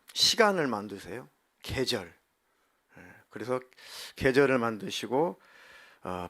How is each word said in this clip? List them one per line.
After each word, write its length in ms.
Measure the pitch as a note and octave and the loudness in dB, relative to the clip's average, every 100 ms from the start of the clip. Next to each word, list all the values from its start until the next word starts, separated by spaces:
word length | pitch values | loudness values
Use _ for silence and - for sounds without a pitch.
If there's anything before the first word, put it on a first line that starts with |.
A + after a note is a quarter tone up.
| _ | _
시간을 540 | - - - G#3+ F#3+ C#3 | 0 2 6 4 4 0
만드세요. 640 | G#2+ G#2+ G2 F2 A2 C#3+ _ _ _ | -2 -6 -10 -12 -14 -14 _ _ _
계절. 500 | - C3+ B2+ A#2 E2+ - _ _ _ _ _ _ _ - | -8 -4 -2 -2 -6 -16 _ _ _ _ _ _ _ -20
예. 160 | F2 - _ | -20 -20 _
그래서 300 | G#2+ A2 B2+ - _ - - - - | -12 -4 -4 -6 _ -18 -16 -14 0
계절을 420 | C#3 C3 C#3 C3 | 2 6 6 4
만드시고, 840 | A#2 G#2+ F#2+ - G#2+ B2+ F3 F#3+ _ - - - - _ | 0 -4 -8 -8 -2 0 0 -2 _ -20 -20 -20 -20 _
어, 260 | - F2+ F2 | -10 -8 -4